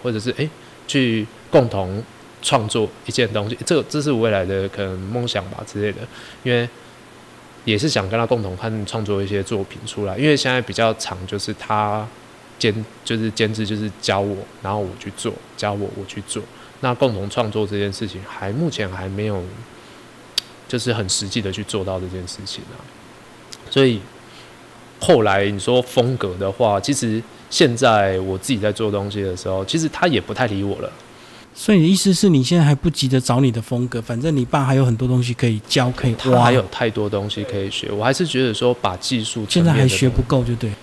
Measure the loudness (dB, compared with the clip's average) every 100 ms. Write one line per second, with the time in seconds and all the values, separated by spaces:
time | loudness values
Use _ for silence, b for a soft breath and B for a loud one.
0 | -2 -4 -4 -4 -4 -6 B B -2 2
1 | 2 2 -2 -10 4 4 4 0 -4 -4
2 | -8 -16 -20 -10 0 0 0 0 -2 -4
3 | -8 0 0 0 -4 -6 0 0 0 -2
4 | 0 2 2 2 0 -2 -2 -4 -6 -4
5 | -6 -4 -2 -4 -6 -12 -10 -4 -4 -4
6 | -12 B B B 0 0 0 -8 -20 -20
7 | -20 -20 -20 -20 -20 -10 0 0 2 0
8 | 0 0 0 0 -2 -6 -6 -4 -4 -6
9 | -2 -2 0 -2 -2 -4 -4 -10 -12 -6
10 | -4 0 2 2 2 0 -2 0 2 2
11 | -6 -8 -6 -6 -6 -8 -2 0 0 -2
12 | -6 -14 -20 -20 -20 -2 0 0 -6 -12
13 | -6 -2 -2 0 -2 -2 -4 -4 -6 -6
14 | -2 0 0 -4 -10 -10 -4 -4 -4 -8
15 | -14 -8 -8 -8 -14 -6 -4 -2 -6 -8
16 | -12 -12 -10 -10 -10 B B B -4 2
17 | 0 0 -4 -2 -2 0 -2 -2 -4 -4
18 | -8 -8 -12 -10 -6 -2 -2 -2 -6 -6
19 | -6 -4 -4 -4 -6 -12 -18 B B B
20 | B -20 -8 -8 B B -6 -4 0 -2
21 | 0 -2 -2 -4 -4 -6 -4 -4 -2 -4
22 | -4 -8 -10 -12 -12 -12 -14 -18 -20 -20
23 | -20 -20 -20 -20 -20 -18 -4 4 4 4
24 | -6 -20 B B B B -20 -20 -20 -10
25 | 4 6 6 4 2 -2 2 2 2 2
26 | 2 2 -2 -2 -4 2 2 2 0 -2
27 | 0 -2 -4 B B 4 4 6 4 6
28 | 4 2 -2 -4 -2 -2 0 0 0 0
29 | -2 -4 -4 -4 -4 -4 -2 -2 -2 0
30 | 0 0 -2 -2 -2 -2 -4 -4 -8 -10
31 | B B B B B -10 4 6 6 4
32 | 4 4 6 6 4 4 6 4 2 0
33 | 2 2 2 4 4 2 -4 -2 -2 -4
34 | -4 -2 0 0 0 0 2 4 4 2
35 | 2 2 2 0 0 0 0 0 2 0
36 | -2 0 4 6 6 6 2 -2 -2 0
37 | 0 0 -2 -6 -4 -4 -4 -6 -6 -2
38 | 0 2 0 0 0 2 0 2 -2 -4
39 | -2 -2 -2 -6 0 4 4 6 4 4
40 | 2 2 2 2 2 -2 -4 -6